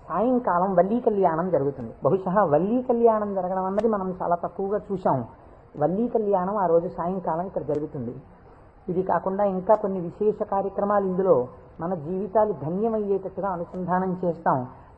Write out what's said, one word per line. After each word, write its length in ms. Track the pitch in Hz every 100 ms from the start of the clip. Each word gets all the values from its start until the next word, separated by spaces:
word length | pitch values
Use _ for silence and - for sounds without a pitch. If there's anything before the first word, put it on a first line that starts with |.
| -
సాయంకాలం 680 | 165 233 247 240 175 190
వల్లీ 260 | 180 185 233
కళ్యాణం 500 | 240 202 180 160 185
జరుగుతుంది. 440 | 156 139 139 113 -
బహుశా 400 | 135 185 190 190
వల్లీ 380 | 185 147 190 247
కళ్యాణం 520 | 254 240 233 214 208
జరగడం 300 | 190 180 190
అన్నది 240 | 190 196 226
మనం 260 | 208 190 180
చాలా 140 | 170 175
తక్కువగా 440 | 175 - 196 202 202
చూశాం. 320 | 190 185 135 113 - - - - -
వల్లీ 300 | 147 190 247
కళ్యాణం 480 | 226 208 196 180 208
ఆ 100 | 180
రోజు 220 | 165 175
సాయంకాలం 580 | 180 170 190 180 165 185
ఇక్కడ 160 | 180
జరుగుతుంది. 520 | 143 147 151 147 117 127 - - - - - - -
ఇది 140 | 180
కాకుండా 420 | 185 175 190 196
ఇంకా 300 | 202 185 185
కొన్ని 260 | 214 208 190
విశేష 420 | 170 - 214 208
కార్యక్రమాలు 640 | 214 196 196 202 202 208 190
ఇందులో 420 | 180 185 143 123 - - -
మన 140 | 165
జీవితాలు 600 | 185 143 190 202 214 214 160
ధన్యమయ్యేటట్టుగా 840 | 135 180 226 220 202 196 185 185 196
అనుసంధానం 680 | 175 170 190 180 180 185 180
చేస్తాం. 420 | 180 165 190 143 123 - -